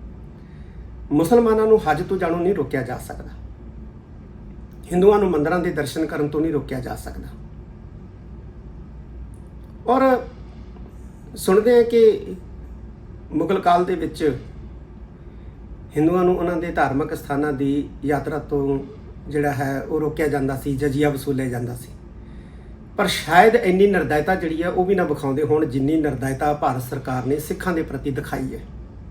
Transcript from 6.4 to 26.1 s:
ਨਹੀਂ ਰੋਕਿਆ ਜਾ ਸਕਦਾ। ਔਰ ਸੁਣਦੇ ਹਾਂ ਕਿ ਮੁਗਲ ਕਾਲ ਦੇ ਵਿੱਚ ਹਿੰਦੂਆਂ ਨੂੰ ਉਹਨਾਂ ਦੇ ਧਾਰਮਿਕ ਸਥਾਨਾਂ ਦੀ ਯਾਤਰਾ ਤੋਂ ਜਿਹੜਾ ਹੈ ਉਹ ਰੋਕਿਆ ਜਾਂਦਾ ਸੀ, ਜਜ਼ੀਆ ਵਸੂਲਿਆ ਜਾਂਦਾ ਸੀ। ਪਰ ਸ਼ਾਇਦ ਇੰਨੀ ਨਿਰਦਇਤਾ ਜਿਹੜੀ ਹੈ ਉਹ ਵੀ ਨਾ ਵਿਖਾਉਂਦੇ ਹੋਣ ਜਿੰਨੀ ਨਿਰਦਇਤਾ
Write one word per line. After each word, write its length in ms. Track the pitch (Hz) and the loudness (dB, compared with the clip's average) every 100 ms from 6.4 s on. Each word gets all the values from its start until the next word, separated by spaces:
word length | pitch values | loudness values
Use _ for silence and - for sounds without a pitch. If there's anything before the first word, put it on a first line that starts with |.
ਨਹੀਂ 120 | 165 | 0
ਰੋਕਿਆ 260 | 147 131 131 | 0 -2 -6
ਜਾ 160 | 123 - | -6 -8
ਸਕਦਾ। 320 | - - - - - - - - - - - - - - - - - - - - - - - - - - - - 226 | -10 -12 -12 -14 -16 -16 -16 -16 -16 -16 -16 -18 -16 -16 -16 -16 -16 -16 -16 -16 -14 -14 -14 -14 -16 -16 -16 -6 2
ਔਰ 400 | 254 262 247 - - - - - - - - - - - - | 4 6 4 0 -14 -16 -16 -16 -16 -16 -16 -18 -18 -16 -6
ਸੁਣਦੇ 400 | - 196 214 240 | 2 4 8 6
ਹਾਂ 80 | |
ਕਿ 520 | 233 233 220 196 185 185 - - - - - - - - - | 6 8 8 6 0 -12 -12 -16 -16 -16 -16 -16 -16 -16 -6
ਮੁਗਲ 280 | 156 160 190 | -2 2 2
ਕਾਲ 260 | 175 175 180 | 6 4 4
ਦੇ 100 | 180 | 0
ਵਿੱਚ 440 | 156 - 156 123 - - - - - - - - - - - - - - - 147 | -4 0 0 0 -6 -14 -16 -16 -18 -18 -18 -18 -18 -18 -18 -16 -16 -16 -6 2
ਹਿੰਦੂਆਂ 260 | 156 180 | 4 4
ਨੂੰ 140 | 180 180 | 4 2
ਉਹਨਾਂ 200 | 170 170 | 0 -2
ਦੇ 140 | 170 | -2
ਧਾਰਮਿਕ 420 | 165 139 131 151 | 0 2 2 -2
ਸਥਾਨਾਂ 400 | 156 - 143 151 | -4 -4 -2 0
ਦੀ 360 | 135 139 143 139 - 139 | 0 0 0 -2 -4 0
ਯਾਤਰਾ 340 | 143 127 135 | 0 0 -4
ਤੋਂ 400 | - 143 139 139 139 - - - - | -2 0 0 0 -4 -12 -16 -14 -6
ਜਿਹੜਾ 220 | 147 143 | 0 0
ਹੈ 300 | 131 135 135 | 0 -2 -4
ਉਹ 180 | - 156 | -2 -2
ਰੋਕਿਆ 280 | 151 151 156 | 0 0 0
ਜਾਂਦਾ 280 | 143 135 135 | 2 0 -2
ਸੀ, 200 | 147 135 | -2 0
ਜਜ਼ੀਆ 340 | 147 135 147 | 0 2 2
ਵਸੂਲਿਆ 360 | 135 143 131 127 | 2 -2 -2 -2
ਜਾਂਦਾ 300 | 120 120 117 | -2 -4 -8
ਸੀ। 140 | - - - - - - - - - - - - | -12 -16 -18 -18 -18 -16 -16 -18 -18 -18 -8 -2
ਪਰ 100 | 190 | -2
ਸ਼ਾਇਦ 480 | - - 170 220 226 | -2 4 8 10 8
ਇੰਨੀ 320 | 180 185 202 | 6 6 6
ਨਿਰਦਇਤਾ 480 | 185 135 151 151 185 | 6 2 2 2 0
ਜਿਹੜੀ 280 | 160 160 | 0 -2
ਹੈ 60 | 175 | 0
ਉਹ 160 | 180 185 | 2 2
ਵੀ 100 | 196 | 2
ਨਾ 80 | |
ਵਿਖਾਉਂਦੇ 400 | 160 147 139 135 | 2 0 -2 0
ਹੋਣ 220 | 147 151 151 | 2 2 2
ਜਿੰਨੀ 360 | 131 135 160 | 2 2 2
ਨਿਰਦਇਤਾ 520 | 151 | 2